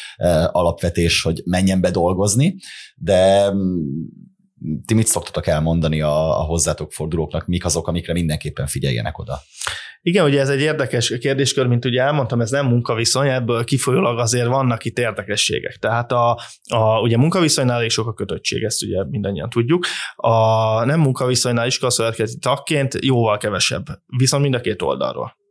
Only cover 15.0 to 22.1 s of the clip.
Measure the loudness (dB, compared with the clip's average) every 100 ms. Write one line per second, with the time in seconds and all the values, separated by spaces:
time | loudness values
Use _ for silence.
15 | -4 -4 -6 -2 -2 -2 -6 -6 -2 -2
16 | 0 2 2 0 -6 -18 -4 0 2 4
17 | 4 4 4 4 2 2 0 0 -2 -2
18 | -4 -6 -6 -6 -4 -4 -4 -4 -4 -4
19 | -2 -4 -4 -4 -4 -2 2 2 0 -6
20 | -10 -2 2 4 4 4 2 0 2 2
21 | 2 2 0 0 0 0 0 -2 0 0
22 | 0